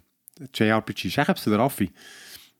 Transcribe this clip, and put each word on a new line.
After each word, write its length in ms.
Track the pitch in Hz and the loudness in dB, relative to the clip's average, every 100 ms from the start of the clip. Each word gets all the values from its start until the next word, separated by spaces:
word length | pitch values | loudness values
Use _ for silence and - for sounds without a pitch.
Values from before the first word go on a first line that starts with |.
| - _ _ - 135 | -12 _ _ -18 -8
J 140 | - 110 | 0 2
R 120 | 110 | 2
P 120 | 107 | 0
G, 160 | 101 92 | -6 -4
ist 100 | 135 | 0
echt 100 | 151 | 0
etwas 160 | 185 | 0
für 60 | - | 2
den 100 | 104 | 2
Raffi. 300 | 123 - 98 - - - - - - - | 2 0 -4 -6 -20 -20 -20 -20 -20 -16